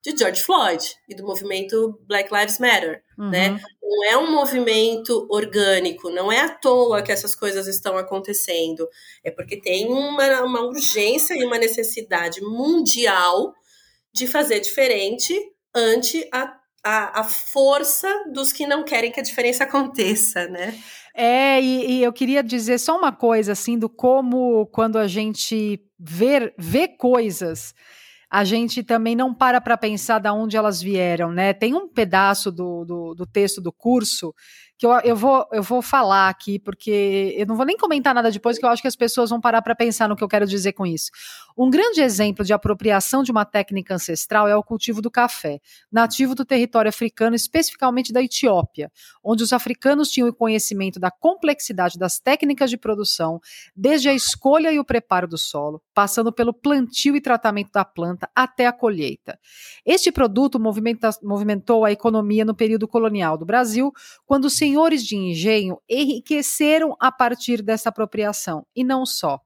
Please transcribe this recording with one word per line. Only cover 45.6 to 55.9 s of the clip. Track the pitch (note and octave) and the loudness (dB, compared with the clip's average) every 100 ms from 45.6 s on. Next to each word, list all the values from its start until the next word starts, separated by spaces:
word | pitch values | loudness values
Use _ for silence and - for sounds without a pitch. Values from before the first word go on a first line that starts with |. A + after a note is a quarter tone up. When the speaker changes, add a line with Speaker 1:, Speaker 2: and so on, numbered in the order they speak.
| _ - _ | _ -20 _
Speaker 2:
nativo | A3 A3+ - C4 | 2 2 2 -2
do | B3+ | 0
território | C4+ C4 A#3+ A#3+ G#3+ | 0 0 2 2 0
africano, | G#3 A3+ - A3+ A#3 | 0 -6 0 0 0
especificamente | - D#4+ D#4+ - C4 B3 B3 | 0 0 0 0 -2 0 0
da | A#3 | 0
Etiópia, | B3+ - B3+ F#3 - - D3 _ - _ | 0 0 2 2 0 -6 -12 _ -20 _
onde | G3 A3 | -2 0
os | A3+ | 2
africanos | B3 A#3+ B3 C4 D4 C#4+ | 0 -2 -2 2 2 2
tinham | - A#3+ | 2 0
o | |
conhecimento | A#3 A3+ A3 - G3 F#3+ F#3 | 0 0 0 -2 -4 -6 -2
da | F3+ | -4
complexidade | - - F#3+ D#4 D4 - F#3+ F3+ F3 | 0 0 0 -2 -2 -4 -2 -2 0
das | F3+ - | -4 -2
técnicas | - C#4+ C#4+ C#4 C4+ | 0 0 0 0 0
de | A#3+ | -2
produção, | - G#3 G#3 - D#3+ E3 - - - - | -4 -2 -2 -2 -2 -4 -12 -20 -20 -2
desde | G#3+ D4+ C4+ | 2 4 2
a | C4+ | 2
escolha | - - C4+ D#4 D#4+ | 0 0 4 4 4
e | D4+ | 0
o | C#4 | 0
preparo | A#3 - F#3 F3+ | -4 0 -2 0
do | E3 | -6
solo, | - D3 D3 D#3 _ | -6 -4 -6 -8 _